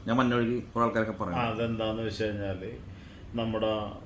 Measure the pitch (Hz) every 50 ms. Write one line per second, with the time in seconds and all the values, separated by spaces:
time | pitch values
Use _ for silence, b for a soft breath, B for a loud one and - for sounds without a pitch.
0 | - - 117 123 127 123 120 120 117 113 123 120 - - - 117 117 113 117 117
1 | 107 110 107 - 107 92 87 123 120 117 110 107 117 113 117 110 113 110 107 113
2 | 113 110 104 - 110 107 101 101 101 98 95 90 92 107 120 - - B B B
3 | B B B B B - - 117 113 113 110 110 110 110 107 107 104 101 - -
4 | -